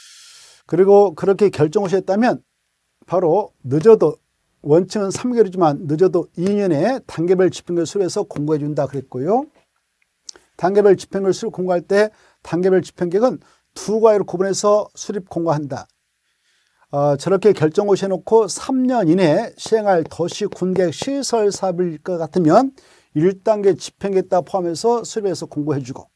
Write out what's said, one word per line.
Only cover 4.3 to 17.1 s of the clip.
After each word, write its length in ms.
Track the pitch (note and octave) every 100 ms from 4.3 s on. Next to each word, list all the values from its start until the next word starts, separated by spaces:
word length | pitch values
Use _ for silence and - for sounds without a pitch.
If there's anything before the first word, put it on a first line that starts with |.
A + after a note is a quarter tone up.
| _ _ _
원칙은 500 | D3 D#3+ F#3 G#3+ G3
삼 220 | F3 B3
개월이지만 540 | A#3+ F#3+ F#3 D#3+ C#3+ D#3+
늦어도 400 | D#3 F#3 E3+ D3+ -
이 80 | F#3
년에 560 | G#3 G3 C#3+ G3+ C4 -
단계별 460 | - F3 F#3 F3+
집행을 340 | - - F3 E3
수립해서 380 | G3+ F3 G#3
공고해 360 | G3+ - D3 D3+
준다 280 | D3 D3+ C#3
그랬고요. 560 | C#3 B2+ B2+ D3 A#3+ D4 _ _ _ _ _ _ _ - - _ -
단계별 400 | F3 G3+ G3+ F#3
집행을 380 | - G3 F#3+
수립 180 | F3+ A3+
공고할 300 | E3+ F#3 F3
때 300 | - G3 G#3+ _ _ _
단계별 380 | - E3 F#3 F#3
집행계획은 600 | - - F3 F#3+ B3+ - _ _ _
두 260 | - - G#3+
과로 240 | A3 G#3
구분해서 640 | F#3 F3 G3 F#3 G#3 G#3 - -
수립 320 | - G#3 F#3
공고한다. 580 | E3+ E3 D3+ C#3+ B2 - _ _ _ _ _ _ _ _ _ _
어, 260 | C#3+ C#3+